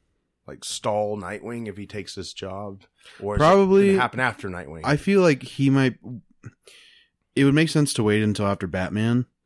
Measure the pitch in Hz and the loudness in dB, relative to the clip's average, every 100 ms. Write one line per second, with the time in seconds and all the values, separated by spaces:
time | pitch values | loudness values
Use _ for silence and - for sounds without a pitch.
0 | _ _ _ _ - 69 - - 120 104 | _ _ _ _ -20 -16 -12 -8 -4 -2
1 | 104 104 90 104 110 117 113 98 98 107 | -2 -6 -8 -10 -10 -10 -10 -12 -12 -12
2 | 90 - 87 - 95 95 104 98 _ _ | -12 -12 -14 -12 -12 -10 -12 -14 _ _
3 | - - 101 104 156 196 196 196 202 196 | -20 -12 -4 2 4 6 6 4 6 4
4 | 123 117 127 - 101 90 71 80 117 147 | 0 0 -4 -4 -10 -10 -12 -8 -2 -2
5 | - 196 175 131 123 - 139 135 131 - | 2 4 4 2 -2 -2 2 4 2 -2
6 | 107 120 - _ - - _ - - _ | -12 -16 -18 _ -20 -20 _ -20 -20 _
7 | _ _ _ - 139 147 160 156 143 - | _ _ _ 2 4 4 2 2 0 0
8 | 107 107 107 98 101 101 92 92 92 104 | 2 2 2 0 -2 -2 -4 -4 -4 -2
9 | 113 120 123 _ | 0 0 -2 _